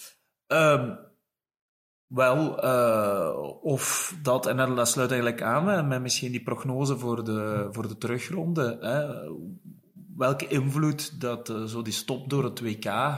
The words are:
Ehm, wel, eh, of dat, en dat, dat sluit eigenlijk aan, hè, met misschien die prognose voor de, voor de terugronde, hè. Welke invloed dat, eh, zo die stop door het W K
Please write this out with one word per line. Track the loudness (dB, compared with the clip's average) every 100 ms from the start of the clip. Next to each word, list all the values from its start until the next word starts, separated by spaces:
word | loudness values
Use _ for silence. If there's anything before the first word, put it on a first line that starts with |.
| -20 -20 _ _ 0
Ehm, | 4 6 6 2 -6 -16 _ _ _ _ _ _ _ _ _ _
wel, | 2 4 6 2 0
eh, | 2 4 4 4 2 2 0 -2 -6 -6
of | -2 0 0 -2 -4 -4
dat, | 0 2 2
en | 2
dat, | 2 2
dat | 2
sluit | 2 2
eigenlijk | 2 0 0
aan, | 0 2 4
hè, | 2
met | 2 0
misschien | -2 -2 -2
die | -4
prognose | -4 -4 -2 0 0 0
voor | 0 -2
de, | 0 -2 0 -2 -2
voor | -4 -6
de | -4
terugronde, | -4 -4 -4 -4 -2 0 0 -2
hè. | -2 -2 -2 -6 -10 -12 -12 -16 -18 -20 _ -20 -16 0
Welke | 2 2 0
invloed | 0 0 0 0 -2 -6 -6
dat, | -6 -6 -6
eh, | -6
zo | -6 -6
die | -4
stop | -4 -4 -6 -2
door | 0
het | 0 -2
W | -6 -4
K | -2 0 0